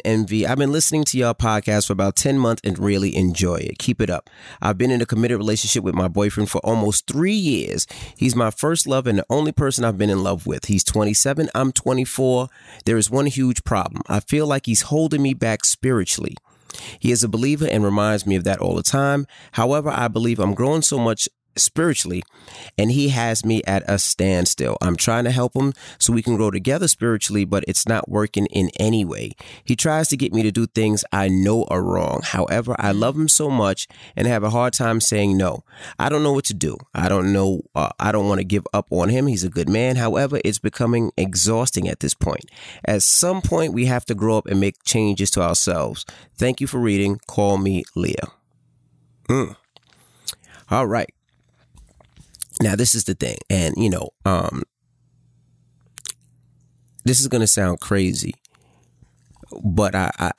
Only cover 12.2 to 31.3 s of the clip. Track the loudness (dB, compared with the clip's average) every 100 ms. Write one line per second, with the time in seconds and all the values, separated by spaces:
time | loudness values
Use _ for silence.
12.2 | 2 2 -2 -8 -20 -6 0 2 2 2
13.2 | 0 2 0 0 -2 -2 -2 -6 -4 -4
14.2 | 0 0 0 -2 0 0 2 0 2 2
15.2 | 0 0 -2 0 0 0 0 0 0 -2
16.2 | -6 -10 -16 _ -20 -18 -16 -4 0 2
17.2 | 0 0 0 0 0 2 2 2 2 0
18.2 | 0 0 0 0 0 0 0 0 2 0
19.2 | -4 -10 -8 -2 0 0 -2 -2 -2 0
20.2 | 0 2 0 0 0 2 0 0 0 0
21.2 | -4 -8 _ -2 0 0 0 0 -2 -6
22.2 | -8 -16 -20 -20 -8 0 2 2 2 2
23.2 | 0 -2 0 0 0 -2 0 0 0 0
24.2 | 2 2 2 0 -2 -2 -2 0 0 0
25.2 | 0 0 -2 0 -2 -4 -10 -2 0 2
26.2 | 2 2 0 0 -2 0 0 0 0 0
27.2 | 0 0 0 0 -2 -2 0 -2 -2 -2
28.2 | -2 0 0 0 0 0 0 2 0 -6
29.2 | -10 -12 -20 -8 -2 0 0 0 0 0
30.2 | 0 0 0 0 -2 0 0 0 -2 0
31.2 | 2